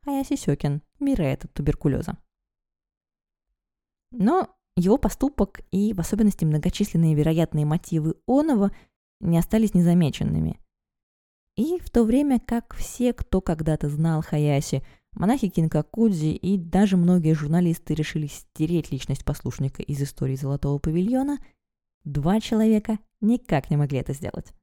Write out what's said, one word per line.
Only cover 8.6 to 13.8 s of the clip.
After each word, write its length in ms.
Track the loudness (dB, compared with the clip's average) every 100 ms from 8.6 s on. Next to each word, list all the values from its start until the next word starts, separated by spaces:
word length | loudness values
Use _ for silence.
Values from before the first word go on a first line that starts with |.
| 0 -2 _ _ _ _
не 180 | 0 0
остались 360 | 2 2 2
незамеченными. 880 | 4 4 4 2 0 -2 -2 -2 -6 -16 _ _ _ _ _ _ _ _
И 240 | -4 -2 -2
в 120 | -2
то 120 | 0
время 380 | 2 2 2 0
как 340 | -2 -6 -6
все, 380 | -8 -8 -2 -2
кто 280 | -2 -2 -2
когда-то 500 | 0 -2 -2 -2